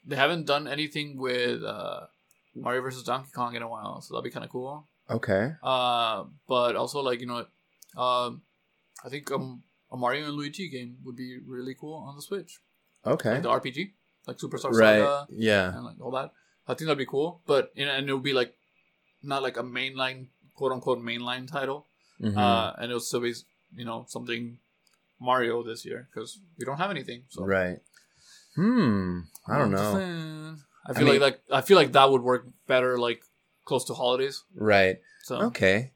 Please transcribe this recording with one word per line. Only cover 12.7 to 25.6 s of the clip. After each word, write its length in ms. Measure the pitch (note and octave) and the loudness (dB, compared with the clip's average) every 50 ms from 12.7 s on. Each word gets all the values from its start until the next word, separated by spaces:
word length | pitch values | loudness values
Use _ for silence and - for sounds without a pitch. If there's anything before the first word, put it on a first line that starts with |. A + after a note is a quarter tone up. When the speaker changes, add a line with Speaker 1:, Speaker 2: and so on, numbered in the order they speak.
| _ _ _ _ _ _ _ | _ _ _ _ _ _ _
Speaker 2:
Okay. 280 | - C#3+ D#3 - A2 A#2 | -2 -2 0 0 -2 0
Speaker 1:
Like 100 | C#3 E3+ | 0 0
the 60 | A#2+ | 0
R 120 | A#2+ B2+ | 0 0
P 100 | - C3+ | -2 -6
G, 220 | B2+ C#3+ F#3 G3+ _ _ _ _ _ _ _ | -8 -8 -10 -10 _ _ _ _ _ _ _
like 100 | - B2 | -16 -12
Superstar 340 | - - - - B2+ - C3+ | -10 -10 -8 -8 -6 -2 2
Speaker 2:
Right. 280 | A#2+ A2+ A2 G#2+ G#2+ G#2+ | 6 6 8 8 8 8
Speaker 1:
Saga, 280 | G#2 C#3+ C#3+ C#3+ C#3+ - | 6 4 2 -2 -6 -10
Speaker 2:
Yeah. 460 | - G#2+ A2 A2 G#2 G2+ F#2 F#2 F2+ | -8 -2 2 4 4 4 4 0 -2
Speaker 1:
and, 100 | - B2 | -8 -10
like, 140 | A#2+ - - | -14 -16 -14
all 100 | B2 B2 | -10 -8
that. 220 | B2+ C3 C#3 D3 _ _ _ _ _ _ _ | -6 -6 -8 -8 _ _ _ _ _ _ _
I 60 | - B2+ | -8 -8
think 140 | - D#3+ | -6 -2
that'd 100 | D#3+ D3 | -2 -2
be 80 | C#3 B2+ | -2 -2
cool, 360 | - - C3+ D3+ E3+ E3+ _ _ | -4 -2 -2 -2 -2 -4 _ _
but, 260 | - C#3+ C3+ - - _ | 2 2 2 2 0 _
you 100 | - C#3 | -6 -4
know, 60 | C#3+ | -2
and 180 | C3+ C3+ C#3 C#3+ | -2 -2 -2 -2
it 40 | D#3 | -4
would 100 | C3+ B2+ | -2 -2
be, 100 | C#3+ C3+ | 0 2
like, 240 | B2+ B2 A#2+ _ _ _ _ _ _ _ _ _ _ _ _ _ _ - | 2 0 0 _ _ _ _ _ _ _ _ _ _ _ _ _ _ -8
not, 200 | C#3+ C#3 C#3 C3+ | -4 -4 -2 -2
like, 140 | B2+ A#2+ | -2 -4
a 60 | A#2+ B2 | -4 -8
mainline, 640 | B2 A#2+ B2+ C3 C3+ C3+ C3 C3 C3 C3 C3 B2+ C3 _ _ _ _ _ | -6 -6 -6 -6 -6 -4 -4 -4 -4 -4 -8 -16 -20 _ _ _ _ _
quote 160 | - C#3 C3 | -4 -2 -2
unquote, 280 | C3 B2 - C#3 B2+ A#2+ | -2 -2 0 -2 -2 -2
mainline 480 | A#2 A#2 A#2 A#2 B2 B2 B2 B2+ B2+ C3 | -2 -6 -6 -6 -4 -6 -6 -8 -8 -8
title. 380 | D#3+ C#3+ C3+ C3 C#3 D3 - _ _ _ _ _ _ _ | -6 -4 -4 -4 -6 -8 -10 _ _ _ _ _ _ _
Speaker 2:
Mm-hmm. 180 | - A2 G2+ | -4 -2 2
Speaker 1:
Uh, 340 | A2 B2 A#2+ A#2 A2+ A2 - - | 4 4 4 4 4 0 -2 -4
and 80 | - A2 | -6 -6
it'll 140 | A#2+ B2 A#2 | -4 -4 -4
still 180 | - - C3+ B2 | -4 -2 -2 -2
be, 140 | A#2+ A#2+ A#2 A2+ - _ _ _ _ _ - | -2 -2 -4 -6 -16 _ _ _ _ _ -16
you 100 | A#2 A#2+ | -12 -10
know, 200 | A#2 A2+ A#2 B2 | -10 -10 -10 -12
something 520 | - - A#2+ B2 A#2+ A#2 A#2 A#2+ A#2 A#2+ A#2+ _ _ _ _ _ _ _ _ _ _ _ _ | -12 -12 -12 -8 -6 -6 -6 -8 -10 -14 -18 _ _ _ _ _ _ _ _ _ _ _ _
Mario 420 | B2+ B2+ B2+ B2+ A#2+ A#2 A2+ A#2+ | 0 0 2 2 2 2 0 -2